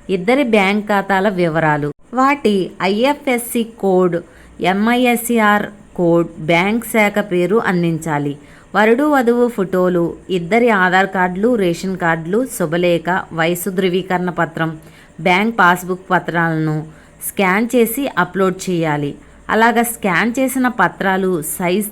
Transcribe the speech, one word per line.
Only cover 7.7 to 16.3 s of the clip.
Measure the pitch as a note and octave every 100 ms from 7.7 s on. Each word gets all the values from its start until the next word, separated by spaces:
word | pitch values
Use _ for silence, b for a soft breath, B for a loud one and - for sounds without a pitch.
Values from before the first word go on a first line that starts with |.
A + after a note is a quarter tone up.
| F3+ E3+ D#3+ D#3+ D3 C#3+ C#3+ B B B F#3+
వరుడు | A3 A#3
వధువు | D4+ C#4+ A#3 A#3+ A#3+
ఫోటోలు, | A#3 F#3 F#3 F3+ F3+ E3+ - -
ఇద్దరి | F#3 E3+ A3 A#3+
ఆధార్ | G#3 F#3 F#3 F#3+
కార్డులు, | G3 F3+ F3+ A3+ A#3+
రేషన్ | F#3 E3+ F#3+ F#3
కార్డులు, | E3+ E3 D#3+ G#3 B3+
శుభలేఖ, | - E3+ F3 F3 E3+ E3 F#3 -
వయసు | E3 E3 F3 G3+
ధృవీకరణ | F3+ F#3+ F3+ F#3 F3+ F3+
పత్రం, | F3 E3 E3+ D#3+ D#3 B B B -
బ్యాంక్ | E3+ F3+ G#3+ A3+
పాస్‌బుక్ | F3+ F3+ F3 F#3 -
పత్రాలను | F3+ E3